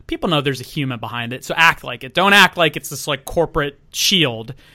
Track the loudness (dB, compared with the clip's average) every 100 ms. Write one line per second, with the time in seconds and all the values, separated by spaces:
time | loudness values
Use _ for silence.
0 | -10 -6 -2 0 0 -4 -8 -6 -6 -6
1 | -8 -8 -8 -10 -6 4 4 4 -6 -12
2 | -6 0 4 6 6 4 0 0 -10 -10
3 | -6 -6 -4 -2 -2 -2 -4 -8 _ -4
4 | 2 2 2 0 -10 -16 -20